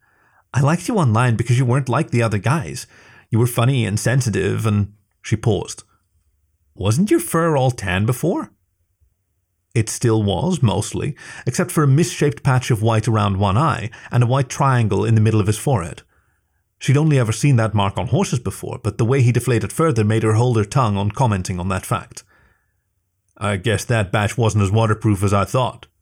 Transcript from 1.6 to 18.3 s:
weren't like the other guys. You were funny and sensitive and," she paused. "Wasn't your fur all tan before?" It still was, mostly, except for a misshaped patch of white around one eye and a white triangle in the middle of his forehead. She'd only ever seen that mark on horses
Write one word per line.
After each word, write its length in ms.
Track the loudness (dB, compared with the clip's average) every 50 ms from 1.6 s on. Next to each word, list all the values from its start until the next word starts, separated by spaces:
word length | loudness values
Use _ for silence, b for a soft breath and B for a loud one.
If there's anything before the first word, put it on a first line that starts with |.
| 2
weren't 240 | 2 0 0 0 0
like 220 | -2 -2 -2 -2
the 100 | 0 0
other 160 | 0 0 -2 -2
guys. 480 | 0 0 -2 -2 -4 -6 -10 -12 -14 B B B B B B B B B
You 100 | 0 0
were 80 | 0 0
funny 380 | 0 0 0 2 2 0 0
and 140 | 0 -2 -2
sensitive 680 | 0 0 0 0 0 0 -2 -2 0 -2 -2 -2 0
and," 280 | 0 0 0 0 -2 -6 _ _ _ _ _
she 160 | -8 -6 -4 -2
paused. 460 | 0 0 0 0 -2 -8 -12 -16 -20 _ _ _ _ _ _ _ _ _ _ _ _ _ _ _ _ _ _
"Wasn't 360 | -4 -2 0 2 2 2 2
your 120 | 2 0
fur 340 | 0 0 -2 0 0 2 2
all 160 | 2 2 0
tan 340 | 0 -2 -4 -2 -2 0 0
before?" 460 | 0 -2 -2 -2 -2 -2 -2 -6 -8 _ _ _ _ _ _ _ _ _ _ _ _ _ _ _ _ _ _ _ _ _ _ _ _ -4
It 160 | -2 -2 -2
still 340 | -4 -2 0 2 2 2 2
was, 380 | 0 0 0 -2 -2 0 2
mostly, 540 | 2 2 2 0 -2 -4 -6 -6 -6 -6 B B B B B B B
except 260 | -4 -2 -2 -2 -2
for 120 | 0 0 2
a 40 | 4
misshaped 560 | 4 4 2 0 -2 -2 -2 -2 -2 -2 -2
patch 280 | 0 0 0 0 0
of 100 | 0 0
white 260 | 2 2 2 2 2 0
around 300 | 0 0 0 0 0 0
one 200 | 0 2 2 2
eye 320 | 2 0 0 -2 -6 -10 B B B B
and 120 | 0 0 2
a 40 | 2
white 220 | 2 0 -2 -2
triangle 560 | -2 0 0 2 2 2 2 0 0 0 2
in 100 | 2 4
the 60 | 4
middle 180 | 4 4 4 2
of 80 | 2 0
his 100 | 0 -2
forehead. 460 | 0 0 0 0 -2 -4 -10 -14 -18 _ _ _ _ _ _ _ _ _ _ _ _ _ _ _
She'd 180 | 0 0 2 2
only 200 | 4 2 2 2
ever 140 | 2 0
seen 240 | 0 0 2 2 4
that 180 | 4 2 2 0
mark 240 | 0 0 -2 -2 -4
on 100 | -4 -2
horses 320 | 0 0 0 0